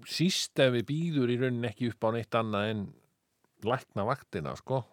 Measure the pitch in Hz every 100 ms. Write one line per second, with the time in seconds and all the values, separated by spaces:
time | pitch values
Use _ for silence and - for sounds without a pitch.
0 | 113 - 175 - - - 131 123 107 151
1 | 170 147 120 120 131 120 120 - 120 -
2 | 110 113 107 117 113 101 104 110 95 -
3 | _ _ _ _ _ _ 104 123 - 110
4 | 101 135 - 98 71 64 - 131 -